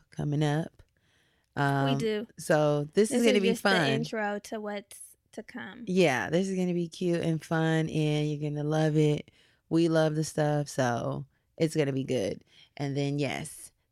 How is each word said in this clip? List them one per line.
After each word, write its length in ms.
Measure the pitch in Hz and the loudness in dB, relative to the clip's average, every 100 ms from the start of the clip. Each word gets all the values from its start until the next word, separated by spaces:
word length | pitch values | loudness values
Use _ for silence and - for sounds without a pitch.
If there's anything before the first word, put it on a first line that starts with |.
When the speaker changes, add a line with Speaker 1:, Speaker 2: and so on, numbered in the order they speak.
| _ | _
Speaker 1:
coming 320 | - 147 147 | -6 -2 0
up. 400 | 147 151 - _ - _ _ _ _ _ _ - | 2 0 -4 _ -20 _ _ _ _ _ _ -2
Speaker 2:
We 60 | |
Speaker 1:
Um, 360 | 139 139 135 - | 0 2 0 0
Speaker 2:
do. 280 | 220 214 233 - | 0 -2 -6 -8
Speaker 1:
so 480 | - 151 151 147 147 | 0 2 4 2 0
this 180 | 196 220 | 2 2
is 80 | 254 | 4
Speaker 2:
This 40 | 233 | 4
Speaker 1:
gonna 120 | 202 | 4
Speaker 2:
is 40 | |
Speaker 1:
be 60 | 226 | 2
Speaker 2:
just 140 | 233 | 2
the 80 | 202 | 2
Speaker 1:
fun. 160 | 185 143 | 2 2
Speaker 2:
intro 500 | - - 220 208 208 | 0 -2 -4 -4 -4
to 160 | - 220 | -8 -10
what's 400 | 208 202 226 - - _ _ | -8 -10 -12 -20 -20 _ _
to 100 | - | -18
come. 420 | - 247 233 - 214 | -14 -14 -14 -12 -2
Speaker 1:
Yeah, 420 | 185 160 123 90 | 4 4 4 0
this 160 | 170 190 | 0 0
is 80 | 185 | -2
gonna 180 | 180 | -2
be 140 | 175 170 | -2 -4
cute 320 | - 180 170 | -4 -2 0
and 200 | 165 160 | 0 -2
fun, 460 | - 160 160 160 160 | -2 0 2 0 0
and 420 | 156 151 151 151 | 0 0 0 -2
you're 200 | 147 151 | -4 -6
gonna 140 | 147 147 | -4 -2
love 280 | 156 156 151 | 2 2 4
it. 340 | 151 147 - _ _ _ - | 2 2 -6 _ _ _ -2
We 180 | 165 170 | 2 4
love 260 | 160 156 | 4 2
the 100 | 151 | 0
stuff, 440 | 156 - 147 147 143 | -4 0 0 0 -2
so 560 | - 123 117 135 139 135 _ _ - | -2 0 0 -4 -6 -10 _ _ -2
it's 180 | 160 | 0
gonna 180 | 156 139 | 0 0
be 120 | 135 | 0
good. 400 | 135 123 95 - _ _ _ - | -2 -2 -2 -6 _ _ _ -8
And 180 | 143 139 | -4 -2
then, 220 | 143 143 | -2 0
yes, 540 | 135 73 156 - - _ _ | -2 -4 -10 -14 -20 _ _